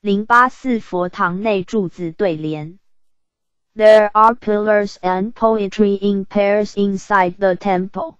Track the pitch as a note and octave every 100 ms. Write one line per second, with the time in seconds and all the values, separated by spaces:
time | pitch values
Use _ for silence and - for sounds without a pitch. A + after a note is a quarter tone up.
0 | G#3 G3 G#3+ A#3+ B3+ - C4 A3+ - F3+
1 | F3+ - F#3 F3+ A3 G3+ F3+ A3+ F3+ -
2 | E3+ E3 G3+ D#3 D#3 D#3 D3+ F#3+ _ _
3 | _ _ _ _ _ _ _ - G#3+ G#3+
4 | G#3 G#3+ A3 A#3 - G#3 G#3+ G#3 G3+ -
5 | F#3 F#3 G#3 - A3+ A3 G3 - G#3 G3
6 | G3+ G3 F#3+ G#3 G3+ G#3 G#3 - G3+ F#3+
7 | - G3+ F#3 F3+ G3 F3+ G3+ F#3 F#3+ F#3
8 | E4 -